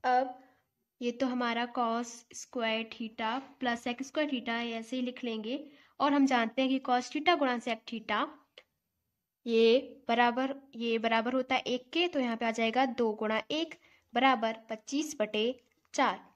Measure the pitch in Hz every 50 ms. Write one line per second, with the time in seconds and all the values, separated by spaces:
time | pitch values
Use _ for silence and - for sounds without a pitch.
0 | - 254 247 254 269 262 - - - _ _ _ _ _ _ _ _ _ _ _
1 | 247 240 233 240 269 254 247 247 247 233 226 233 240 240 240 262 240 226 226 233
2 | 240 233 - - - _ - - - _ - 254 226 220 220 220 226 220 - -
3 | 233 220 - - 226 220 233 269 269 - - _ 262 240 233 233 - 247 240 -
4 | 269 - - 311 302 294 277 240 - 240 233 233 233 233 226 226 226 226 262 254
5 | 254 247 247 - - 240 226 220 214 220 254 302 311 - - - - _ _ -
6 | 269 294 285 285 269 269 269 233 226 226 - - 262 254 269 262 262 - 247 247
7 | 247 - - 302 302 359 349 294 285 254 247 233 - 254 226 226 _ - 233 220
8 | 220 - 214 214 269 302 - - _ _ _ - _ _ _ _ _ _ _ _
9 | _ _ _ _ _ _ _ _ _ 233 226 226 226 226 233 269 269 - - -
10 | _ - 233 233 240 240 233 254 262 269 277 277 - _ - 226 233 233 226 226
11 | 214 226 226 226 220 240 254 262 254 - 262 247 - - 247 247 - _ - 330
12 | 349 349 349 285 254 240 226 226 240 226 220 233 226 226 220 247 269 254 233 -
13 | 240 220 208 214 220 208 220 220 - _ 294 311 330 320 - _ _ _ _ _
14 | _ _ - 240 254 269 254 220 226 220 220 226 - - 226 214 _ - 269 285
15 | 311 302 - - 214 214 214 214 214 240 262 - _ _ _ _ _ _ - -
16 | 269 220 185 208 - - _